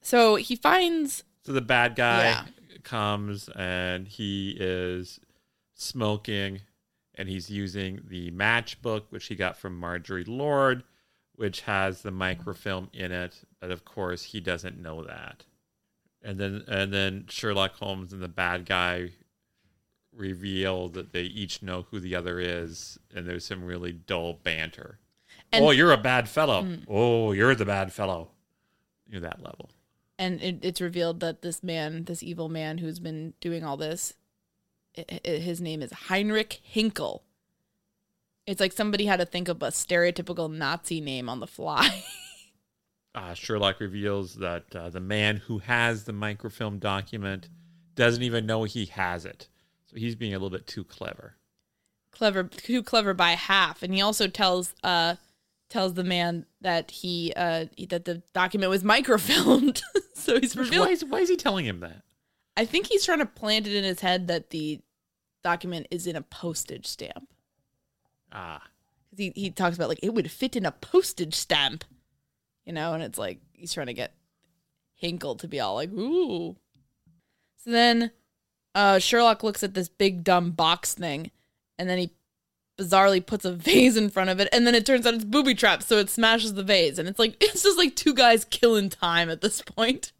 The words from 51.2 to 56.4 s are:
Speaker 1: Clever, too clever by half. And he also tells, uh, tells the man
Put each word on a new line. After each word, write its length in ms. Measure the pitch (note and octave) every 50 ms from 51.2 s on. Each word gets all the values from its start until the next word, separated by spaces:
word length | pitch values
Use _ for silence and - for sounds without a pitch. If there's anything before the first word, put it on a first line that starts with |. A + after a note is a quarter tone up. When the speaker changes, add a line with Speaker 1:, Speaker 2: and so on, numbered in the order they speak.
| - - _ _ _ _ _ _ _ _ _ _ _ _ _ _ _ _
Speaker 1:
Clever, 340 | _ - A#3 G#3+ G3 F#3+ F3+
too 380 | - - - - - A#3+ B3
clever 300 | G#3+ - - A3+ G#3 G3
by 200 | F#3 F3+ F3 E3+
half. 500 | E3+ F3 - - G3 G3 F#3 D#3 - -
And 100 | - F3+
he 80 | F#3+ F#3+
also 280 | G3 G#3 G#3+ - G#3+ F#3+
tells, 460 | - - G#3 F#3 F3+ F#3 F3+ - - _
uh, 340 | - F#3 F3+ E3+ E3 E3+ F3 - _ _ _ _ _ _ _ _ _ _
tells 240 | - A3+ F#3+ F#3
the 120 | E3+ F3+ F3+
man 420 | F3+ F3+ F3 F3 E3+ E3+ E3+